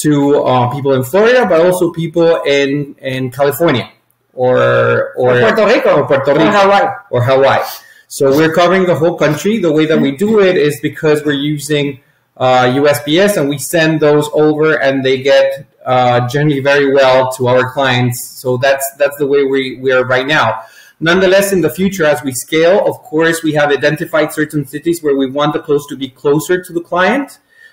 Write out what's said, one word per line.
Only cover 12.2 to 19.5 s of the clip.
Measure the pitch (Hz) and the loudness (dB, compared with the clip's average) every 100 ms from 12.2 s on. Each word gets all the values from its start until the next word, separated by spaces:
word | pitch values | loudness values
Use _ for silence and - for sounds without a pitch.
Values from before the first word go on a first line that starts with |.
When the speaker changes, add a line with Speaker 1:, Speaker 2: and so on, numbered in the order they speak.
| _ - | _ -2
Speaker 1:
uh, | 127 127 127 139 | 2 2 2 2
U | 147 | 2
S | 143 | 0
P | 151 165 | -2 0
S, | 202 196 | 2 0
and | 139 | -2
we | 143 | -4
send | - 170 160 151 | -4 0 0 2
those | 151 147 147 | 2 2 0
over, | 151 156 147 156 143 | 0 0 2 0 0
and | 135 135 | 0 0
they | 131 131 | 0 0
get, | 135 135 135 139 - _ 127 | 2 2 2 -4 -14 _ -2
uh, | 127 123 123 120 | 0 2 0 0
generally | 143 151 135 | 0 0 0
very | 139 143 139 | 0 2 2
well | 135 131 131 - | 2 4 2 0
to | - 123 | -2 0
our | 127 120 | 0 0
clients. | 147 131 123 123 123 - - | -2 -2 0 -2 -4 -12 -8
So | 127 123 | -4 0
that's, | 139 135 135 - | 0 0 -4 -2
that's | 139 - | -4 -2
the | 135 | 0
way | 143 | 0
we, | 135 | 0